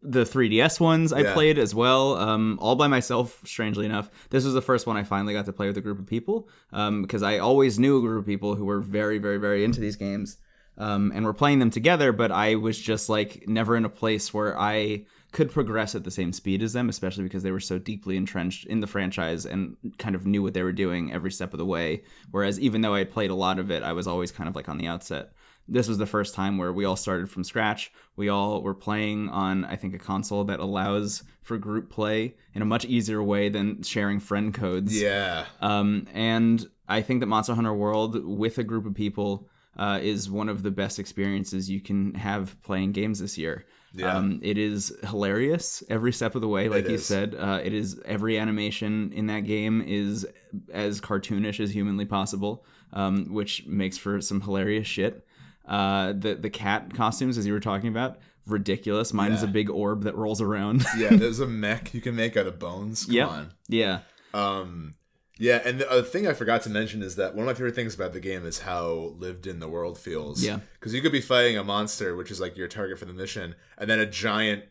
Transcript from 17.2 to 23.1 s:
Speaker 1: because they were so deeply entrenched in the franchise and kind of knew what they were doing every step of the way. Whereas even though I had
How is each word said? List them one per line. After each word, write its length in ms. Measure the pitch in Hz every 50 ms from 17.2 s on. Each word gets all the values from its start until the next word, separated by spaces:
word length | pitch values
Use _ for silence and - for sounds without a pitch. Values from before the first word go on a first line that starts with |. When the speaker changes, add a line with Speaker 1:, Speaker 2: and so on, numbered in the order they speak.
| 95
Speaker 1:
because 180 | 92 92 98 92
they 80 | 95
were 80 | 92 95
so 180 | 95 - 95 90
deeply 380 | 90 - 107 101 - 95 92
entrenched 500 | 95 95 98 - 95 87 90 92 - - -
in 120 | - 113
the 80 | 104 104
franchise 580 | - 101 98 92 95 - 87 80 82 82 -
and 300 | - - 95 98 - - - - 120 - _
kind 180 | - 110 98
of 100 | 92 92
knew 160 | 98 101 104
what 120 | 98 92 90
they 100 | 92 90
were 80 | 92
doing 400 | 90 92 98 92 87 87 85 71
every 200 | 57 87 78 95
step 220 | 95 - 92 87 -
of 40 | 76
the 80 | 82
way. 380 | 95 92 85 85 80 78 - - - - - - -
Whereas 260 | - 95 101 98 101 95
even 200 | 120 135 110 110
though 120 | 113 107 101
I 40 | 101
had 120 | 95 95